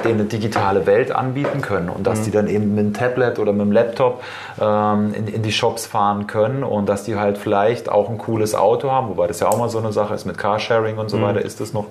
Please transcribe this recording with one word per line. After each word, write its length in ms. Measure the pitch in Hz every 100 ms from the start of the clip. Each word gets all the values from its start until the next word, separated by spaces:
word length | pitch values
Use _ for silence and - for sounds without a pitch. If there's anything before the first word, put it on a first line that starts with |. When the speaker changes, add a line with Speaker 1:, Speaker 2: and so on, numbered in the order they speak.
Speaker 1:
denen 160 | 113 104
eine 40 | 104
digitale 600 | 113 110 - 101 98 85
Welt 280 | 143 -
anbieten 480 | - 131 131 143 143
können 260 | - 98 87
und 180 | - 95
dass 120 | 104
Speaker 2:
Hm. 60 | 107
Speaker 1:
die 60 |
dann 160 | 104 104
eben 280 | 104 104 104
mit 80 |
dem 100 | 104
Tablet 460 | 104 123 123 123 -
oder 140 | 104
mit 80 | 101
dem 100 | 104
Laptop, 500 | 107 117 - 127 123 - - - -
ähm, 540 | 107 104 107 104 107
in, 140 | 104 107
in 120 | 107
die 120 | 107
Shops 320 | 104 117 - -
fahren 420 | 113 101 101 104
können 380 | 110 110 131 131
und 240 | 104 101
dass 140 | 101 -
die 100 | 107
halt 220 | 104 101
vielleicht 520 | 110 101 107 120 -
auch 200 | 104 101
ein 80 | 113
cooles 360 | - 110 107
Auto 380 | - 98 120 135
haben, 160 | 131 117
wobei 200 | 87 87
das 120 | 85
ja 80 | 92
auch 100 | 110
mal 120 | 120
so 80 | 110
eine 140 | 110
Sache 200 | 107 104
ist 120 | 104 98
mit 120 | 82
Carsharing 600 | 104 107 - 113 110 110
und 120 | 107
so 60 | 101
Speaker 2:
Hm. 80 |
Speaker 1:
weiter. 180 | 101 107
Ist 200 | - -
es 120 | 110
noch 120 | 107 104